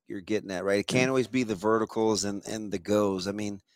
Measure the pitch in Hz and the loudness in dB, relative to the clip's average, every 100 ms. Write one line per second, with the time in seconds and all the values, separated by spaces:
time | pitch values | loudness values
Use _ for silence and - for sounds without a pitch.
0 | - 101 90 107 - 90 95 101 - 127 | -12 -10 -2 -2 -2 -2 2 2 2 2
1 | 127 131 110 127 110 95 107 113 110 113 | 2 2 0 0 0 0 2 2 2 0
2 | 110 101 101 98 110 110 104 95 85 104 | 2 2 0 -6 -6 -8 -6 -6 2 2
3 | 104 95 95 104 104 101 _ | 4 0 -2 -4 -6 -8 _